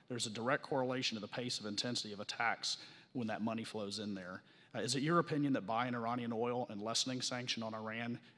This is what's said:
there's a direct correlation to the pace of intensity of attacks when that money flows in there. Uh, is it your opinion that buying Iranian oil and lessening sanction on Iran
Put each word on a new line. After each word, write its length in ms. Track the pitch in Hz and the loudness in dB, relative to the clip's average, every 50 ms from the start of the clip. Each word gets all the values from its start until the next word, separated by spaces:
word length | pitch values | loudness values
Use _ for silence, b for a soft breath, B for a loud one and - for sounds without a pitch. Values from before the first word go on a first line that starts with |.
| B - | B -6
there's 180 | 127 117 110 | -4 -2 -2
a 60 | 120 | -2
direct 320 | 104 117 113 123 143 147 - | -2 -2 2 2 2 2 2
correlation 520 | - 156 135 127 127 127 127 131 - 113 | 0 2 2 2 2 2 0 0 0 0
to 60 | 110 | -2
the 60 | 101 104 | -4 -4
pace 320 | - - 123 123 117 - | -4 -4 -2 -2 -2 -2
of 80 | 104 104 | -2 -2
intensity 460 | 104 101 - 120 120 113 - 110 104 | -2 -2 0 0 0 -2 -2 -4 -6
of 60 | 95 | -6
attacks 580 | 101 - - - 117 113 101 - - - - B B B B B B B - | -6 -6 -2 0 2 2 2 2 0 -2 -2 B B B B B B B -4
when 140 | 131 120 107 | -2 0 0
that 160 | 107 - 104 | 0 0 0
money 200 | 117 113 113 113 | 0 0 -2 -2
flows 360 | - - 110 104 101 101 107 | -4 -4 -4 -4 -2 -4 -4
in 160 | 104 101 101 | -4 -4 -6
there. 260 | 98 90 90 92 98 b b b b b b b | -8 -8 -8 -10 -10 b b b b b b b
Uh, 40 | 120 | -2
is 160 | 98 135 123 | 0 0 2
it 60 | 139 | 2
your 180 | 127 156 170 170 | 4 6 6 6
opinion 340 | 160 165 165 147 147 143 135 | 6 4 2 2 4 4 4
that 140 | 117 98 92 | 4 4 2
buying 260 | 110 113 123 127 123 | 2 2 2 2 2
Iranian 380 | 120 113 113 120 127 120 117 117 | 0 0 0 0 0 0 0 0
oil 340 | 110 120 120 123 123 123 - | 2 2 2 2 0 0 -2
and 120 | 113 101 | -4 -4
lessening 400 | 101 110 117 - - 131 127 127 | -2 0 2 2 2 2 0 0
sanction 400 | 120 - 131 123 123 123 - - | 0 0 -2 -2 -2 -2 -2 -2
on 120 | 113 110 110 | -2 -4 -4
Iran 460 | 110 110 110 110 113 117 117 120 117 b b b | -4 -4 -4 -4 -2 -2 -2 -4 -4 b b b